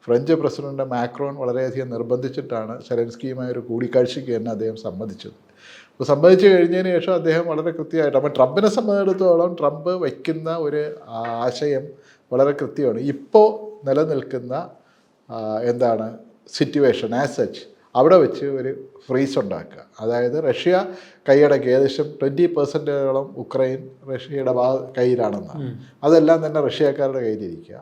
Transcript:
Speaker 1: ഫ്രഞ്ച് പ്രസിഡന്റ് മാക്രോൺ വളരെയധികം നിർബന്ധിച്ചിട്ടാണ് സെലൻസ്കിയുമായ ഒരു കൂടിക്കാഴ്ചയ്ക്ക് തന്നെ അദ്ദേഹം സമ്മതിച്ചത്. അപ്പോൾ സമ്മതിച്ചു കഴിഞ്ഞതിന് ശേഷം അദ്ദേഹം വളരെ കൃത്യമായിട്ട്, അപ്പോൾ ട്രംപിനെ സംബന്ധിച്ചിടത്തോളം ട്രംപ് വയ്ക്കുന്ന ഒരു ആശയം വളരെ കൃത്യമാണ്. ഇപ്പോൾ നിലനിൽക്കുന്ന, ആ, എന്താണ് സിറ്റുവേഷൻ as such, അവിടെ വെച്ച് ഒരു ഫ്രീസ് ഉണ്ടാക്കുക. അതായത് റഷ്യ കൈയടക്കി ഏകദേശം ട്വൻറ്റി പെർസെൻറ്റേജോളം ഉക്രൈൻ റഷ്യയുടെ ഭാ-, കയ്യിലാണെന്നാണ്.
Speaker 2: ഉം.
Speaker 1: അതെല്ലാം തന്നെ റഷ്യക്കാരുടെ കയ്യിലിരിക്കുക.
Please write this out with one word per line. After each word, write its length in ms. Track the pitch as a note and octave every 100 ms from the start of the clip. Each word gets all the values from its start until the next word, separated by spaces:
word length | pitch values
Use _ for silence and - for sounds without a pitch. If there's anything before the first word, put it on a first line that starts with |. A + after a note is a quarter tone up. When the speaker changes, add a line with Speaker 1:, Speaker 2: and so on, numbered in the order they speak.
| -
Speaker 1:
ഫ്രഞ്ച് 280 | A#2+ C#3+ D#3+
പ്രസിഡന്റ് 460 | C#3+ - C#3 C#3 C3+
മാക്രോൺ 400 | B2 A#2+ C3 C#3 C#3
വളരെയധികം 480 | B2 B2 C3 B2+ B2+ A#2
നിർബന്ധിച്ചിട്ടാണ് 800 | A#2 B2+ C3+ C#3 - A#2 A2 A#2+ -
സെലൻസ്കിയുമായ 600 | A#2+ A#2 A#2 C3+ B2+ B2+
ഒരു 80 | B2 A#2
കൂടിക്കാഴ്ചയ്ക്ക് 640 | A#2 A#2+ C3 A#2+ - - A#2
തന്നെ 140 | A2+ G#2+
അദ്ദേഹം 220 | A2+ A2 G#2+
സമ്മതിച്ചത്. 500 | F2+ A2 F#2+ - - _ _ - - _
അപ്പോൾ 140 | _ C3+
സമ്മതിച്ചു 340 | C#3+ E3+ F#3 G3+
കഴിഞ്ഞതിന് 380 | F#3 E3+ F#3 F#3 F3
ശേഷം 180 | E3+ F3+
അദ്ദേഹം 240 | D#3+ D#3+ E3+
വളരെ 180 | D#3 D#3+ E3
കൃത്യമായിട്ട്, 400 | D3+ D#3+ D3 C3+
അപ്പോൾ 120 | C#3+ C#3
ട്രംപിനെ 320 | C3 D3+ G#3 G#3+
സംബന്ധിച്ചിടത്തോളം 760 | A3 G3+ G3 F#3 F#3 E3+ F3+ F3+
ട്രംപ് 320 | D3 D#3 D#3+ F#3 F3+
വയ്ക്കുന്ന 440 | F#3 - D#3+ D#3+ E3 D3+
ഒരു 160 | D3+ D3+ - - A2+ A#2 A#2 B2
ആശയം 380 | B2 D3 C3+ D3 - _ _ _
വളരെ 200 | B2+ C#3 C#3+
കൃത്യമാണ്. 400 | C3+ - C3 A2+ C#3
ഇപ്പോൾ 340 | C3+ - D#3+ G#3+ G#3+ - - C3+
നിലനിൽക്കുന്ന, 680 | C3+ D#3+ C#3+ B2+ C3 B2 C3+ F3 - _ _ _ _ _
ആ, 40 | A2+ A2 G#2+ A#2+
എന്താണ് 360 | A#2+ B2 A2 A2 - - _ _ -
സിറ്റുവേഷൻ 520 | C3 D3 C#3 A2 A2 A#2
as 100 | C#3 C#3+
such, 200 | G#2 - - _ _ B2
അവിടെ 180 | D3+ F#3
വെച്ച് 240 | B2 - C#3+ C3+
ഒരു 100 | B2+ C#3 - - -
ഫ്രീസ് 300 | C3 C3+ D3
ഉണ്ടാക്കുക. 400 | G2+ F2 E2 - - -
അതായത് 340 | A2 A#2+ B2 D3 E3
റഷ്യ 280 | D#3+ F3 F3+ F#3 F3+ - _ -
കൈയടക്കി 400 | C#3 D3 C#3+ B2
ഏകദേശം 320 | B2+ C#3 - D3 -
ട്വൻറ്റി 260 | C#3 C#3 F3
പെർസെൻറ്റേജോളം 720 | D#3+ C#3+ D#3 D3 C#3+ C3+ C3+ C#3 -
ഉക്രൈൻ 360 | - C3 C3 C3 C3 - C3+
റഷ്യയുടെ 400 | C3 - C#3+ B2+ B2
ഭാ-, 260 | B2+ C3+ C3 -
കയ്യിലാണെന്നാണ്. 680 | B2+ A#2+ G#2+ G2+ - D3+ C3
Speaker 2:
ഉം. 80 | A2+ - _ D3
Speaker 1:
അതെല്ലാം 320 | D#3+ D3+ E3 D#3
തന്നെ 140 | D3+ C3+
റഷ്യക്കാരുടെ 520 | - D3+ C3+ C#3 C3 A#2
കയ്യിലിരിക്കുക. 520 | G#2+ F#2+ D#2+ - G#2+